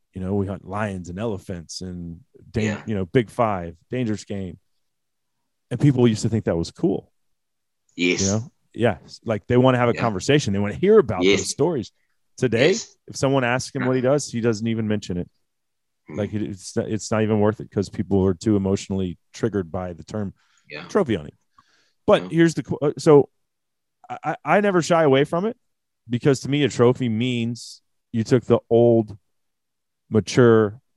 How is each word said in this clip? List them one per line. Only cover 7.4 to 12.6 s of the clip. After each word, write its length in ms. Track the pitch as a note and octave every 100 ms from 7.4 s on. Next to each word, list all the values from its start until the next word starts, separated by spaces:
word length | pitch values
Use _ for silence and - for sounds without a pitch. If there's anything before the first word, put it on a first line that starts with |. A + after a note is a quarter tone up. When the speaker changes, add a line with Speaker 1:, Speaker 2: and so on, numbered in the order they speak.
| _ _ _ _ _ -
Speaker 2:
Yes. 240 | F2 F2+
Speaker 1:
You 40 | F#2+
know? 220 | G#2 B2+ _ _
Yeah. 260 | - A#2 F2 - -
Like, 220 | - G#2 -
they 100 | B2
wanna 220 | B2+ B2
have 100 | A#2+
a 60 |
Speaker 2:
Yeah. 60 | A2
Speaker 1:
conversation. 520 | A#2+ F#2+ - D3 B2
They 60 | G2
wanna 140 | G2+
hear 240 | C3 F3+ A3
about 260 | C#3 F#2+
Speaker 2:
Yes. 160 | F2+ G2+
Speaker 1:
those 100 | F#2+
stories. 420 | - D3+ D3+ G2 _ _ _ _ -
Today, 320 | B2+ A2